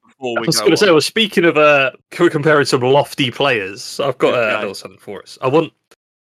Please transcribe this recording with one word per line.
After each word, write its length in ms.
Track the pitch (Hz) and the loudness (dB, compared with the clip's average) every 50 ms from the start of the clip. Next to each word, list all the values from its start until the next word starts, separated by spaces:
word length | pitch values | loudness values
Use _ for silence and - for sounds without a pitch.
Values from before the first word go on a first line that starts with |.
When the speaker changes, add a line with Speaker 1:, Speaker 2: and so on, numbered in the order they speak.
| _ | _
Speaker 1:
before 300 | _ _ _ 135 123 117 | _ _ _ -8 -6 -4
we 40 | 117 | -4
Speaker 2:
I 80 | 113 139 | -2 -2
was 80 | 156 | -2
Speaker 1:
go 60 | - - | 0 2
Speaker 2:
gonna 100 | 190 160 | 2 2
Speaker 1:
on. 40 | |
Speaker 2:
say, 140 | 139 175 165 | 2 4 4
well, 100 | 165 151 | 4 2
speaking 440 | - - - 220 220 190 - 196 170 | 2 0 -2 -2 -4 -2 0 0 2
of, 120 | 170 147 | 2 4
uh, 360 | 151 151 151 147 139 135 127 - - _ _ | 4 4 4 4 4 2 -2 -4 -8 _ _
co-, 180 | - - 175 165 | -2 0 0 0
comparing 360 | - 151 139 160 151 147 139 | 0 0 0 2 2 2 2
some 140 | - - 131 | 0 0 0
lofty 500 | 123 127 135 143 135 - - - 143 120 | 2 2 2 2 0 0 -4 -4 -4 -4
players, 720 | - - 139 143 127 110 95 95 101 117 - - - - | -2 -2 -2 0 0 -2 -4 -6 -10 -14 -14 -12 -8 -6
I've 180 | - 135 127 - | -4 -4 -2 0
got, 160 | - 123 107 | 0 0 0
uh, 40 | 123 | 0
Speaker 1:
Okay. 160 | 117 107 104 | 0 -2 -2
Speaker 2:
a 20 | 107 | -4
little 160 | 107 101 95 | -6 -8 -10
something 240 | - - 95 95 - | -12 -16 -18 -20 -20
for 240 | _ - 101 90 - | _ -16 -16 -16 -16
us. 160 | - - - | -20 -12 -6
I 60 | - | -2
want 260 | 131 135 160 170 131 - _ _ _ _ _ _ _ _ _ _ | 0 0 0 0 -2 -6 _ _ _ _ _ _ _ _ _ _